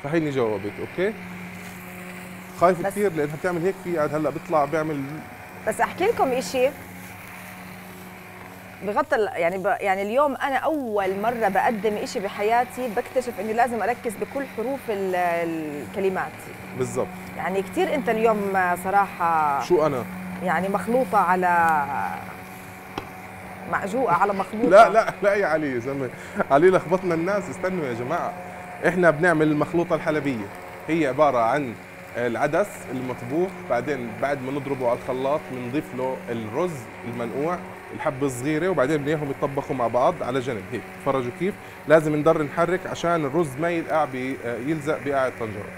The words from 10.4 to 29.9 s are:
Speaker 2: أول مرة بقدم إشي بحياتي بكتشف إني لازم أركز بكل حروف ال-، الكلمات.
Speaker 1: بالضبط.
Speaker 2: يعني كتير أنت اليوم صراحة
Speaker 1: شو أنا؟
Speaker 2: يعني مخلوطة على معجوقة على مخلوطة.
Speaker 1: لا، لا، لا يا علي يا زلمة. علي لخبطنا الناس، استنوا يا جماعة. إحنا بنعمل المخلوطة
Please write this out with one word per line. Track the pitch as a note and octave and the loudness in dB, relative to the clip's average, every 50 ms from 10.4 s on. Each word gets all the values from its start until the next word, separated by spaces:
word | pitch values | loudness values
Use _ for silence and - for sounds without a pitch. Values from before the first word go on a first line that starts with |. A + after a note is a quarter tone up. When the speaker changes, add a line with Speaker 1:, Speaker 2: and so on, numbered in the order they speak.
| - C#4+ C4+ | -2 0 0
Speaker 2:
أول | B3+ - C4+ D#4+ D4+ C4+ A#3 G#3 G#3 G3 F#3 F#3+ G3 | 0 2 0 0 0 -2 -2 0 0 0 0 -2 0
مرة | G3+ A3+ B3 A#3 A3+ G3 | -2 -2 0 2 0 2
بقدم | F#3+ F#3+ - - A#3 G#3 F#3 A3 G#3 | 2 4 2 2 0 2 0 0 0
إشي | G#3 - C4 - B3 | 0 -4 -4 -4 -4
بحياتي | F#3+ G3+ F#3+ G3+ G#3 G#3 A3+ A#3+ B3 B3 - - B3 B3+ G3 A3 | -4 -4 -4 -2 0 2 4 2 2 0 -4 -6 -6 -4 -2 -4
بكتشف | A#3+ - - C4 A#3+ B3 A3 - | -4 -2 -2 -2 -2 -2 -6 -6
إني | G3 A3 A3 | -4 -2 2
لازم | A#3 A#3+ C4 A#3+ A3+ F#3+ | 2 2 2 2 -2 0
أركز | G3+ A#3+ - - B3 G3 | -2 -2 -2 -4 -6 -4
بكل | F#3+ G#3 F#3+ - C#4 C#4 - F#3+ G#3+ | -4 -6 -6 -4 -6 -6 -6 -6 -6
حروف | G#3+ A#3+ C#4 C4+ - - | -4 -4 -4 -6 -4 -4
ال-، | G#3+ G3 G3 F#3+ F3+ | -4 -2 -2 0 0
الكلمات. | F3+ F3+ F3 E3+ E3+ E3+ E3+ E3 D#3+ D#3 D3+ C#3+ D3 C#3 - F#3+ G3+ G3 F#3+ F#3+ F3 D3+ D3+ - - - - - - - - - B2 | 0 0 2 0 0 0 -2 -2 -4 -4 -6 -6 -8 -8 -8 -6 -2 -2 0 0 0 -4 -4 -6 -12 -14 -14 -14 -14 -14 -12 -4 -4
Speaker 1:
بالضبط. | B2+ B2 A#2 B2+ A2 F#2 - - - - - - | -4 -2 0 -2 -2 -2 -4 -12 -12 -12 -10 -6
Speaker 2:
يعني | D3 E3+ F#3 G3 | -4 -2 0 0
كتير | F#3+ F#3 - D4+ F#4 D#4+ D4+ | -2 -2 0 0 0 2 2
أنت | D4 A#3 A#3 | 0 0 0
اليوم | A3+ A3 A3 A#3 A3 G#3+ G3+ G3 F#3+ F#3+ F#3 F3+ F3+ F3 F#3 | 0 4 4 4 4 4 0 0 2 2 2 2 0 0 -2
صراحة | F#3+ F#3+ G3+ G3+ F#3 - - F3+ E3+ E3 D#3+ D#3 D3 C#3 C#3 A#2+ | 2 4 4 4 4 0 0 0 2 4 4 4 2 2 0 2
Speaker 1:
شو | - F3 D3 D3+ | 4 4 4 6
أنا؟ | D#3 C#3+ B2 A2 F#2+ - - - - - - - | 4 2 0 -4 -6 -8 -10 -10 -10 -8 -6 -2
Speaker 2:
يعني | F3+ D#3+ E3 F3+ G3 | 0 0 0 0 0
مخلوطة | G3 G3 F#3 - A#3 C4 C4 - G#3 G#3 | -2 -2 0 2 2 2 2 4 4 4
على | F#3 E3+ F#3 F#3 F3+ F3+ F3 E3+ E3 E3 D#3+ D3+ C#3+ C#3 C#3 A#2 G2 F2+ E2+ D2 - - - - - - - - - - - - - - - - - - - - - - - - - - - - - - | 6 6 4 4 4 4 4 6 6 6 4 4 2 0 -2 -2 -2 -4 -4 -6 -8 -10 -12 -14 -14 -14 -14 -14 -14 -14 -14 -16 -16 -12 -12 -12 -12 -12 -14 -14 -14 -14 -14 -14 -14 -14 -14 -12 -8 -4
معجوقة | F3 - - G3+ F#3 B3+ C4+ - E3+ | -2 -2 -2 -2 -2 0 2 2 4
على | F3 F#3+ G3+ G3 | 4 4 2 2
مخلوطة. | F#3+ F#3+ - - G#3+ A#3 D#3+ | 0 -2 -4 -2 0 4 8
Speaker 1:
لا، | F3 G3+ A3+ G3 | 12 12 12 12
لا، | G3 A3+ G#3 E3 D#3+ - F#3 | 10 4 2 2 -2 2 2
لا | G3+ G3+ | 4 4
يا | G#3 G3 D#3+ | 4 4 2
علي | D#3 D#3+ D#3 C#3+ C3 | 2 2 2 0 -2
يا | A#2+ | -2
زلمة. | A2+ C3 C#3 C#3 C3+ A#2+ - - - - - G3+ - - | -2 -2 -2 -2 -4 -4 -6 -10 -14 -10 -4 -4 2 4
علي | C3+ C#3 E3 F#3 | 6 8 8 8
لخبطنا | F#3 F3 - D#3 E3+ F#3 F#3 F#3 E3 | 6 6 4 4 0 0 2 0 0
الناس، | D#3+ E3+ F3+ G3+ G#3 F#3 F3+ | 0 0 0 0 -2 -2 -4
استنوا | C3 - - F#3 F#3 F3+ D#3 | -8 -4 -4 -2 -2 -2 -2
يا | C3 A#2+ | -2 -2
جماعة. | A2+ B2 B2+ D#3+ F3 C#3+ A2 - - - - - - - - - - - - | -4 -2 -2 -2 -2 -2 -4 -6 -8 -12 -12 -12 -14 -14 -12 -12 0 2 2
إحنا | E3+ F#3 F3 E3+ | 4 8 6 6
بنعمل | D3+ C#3+ E3 F3+ E3+ D#3 D#3 D#3 | 6 6 4 4 6 6 6 4
المخلوطة | D3+ D3 D3 - - E3+ E3+ F3+ | 4 2 2 2 2 0 2 2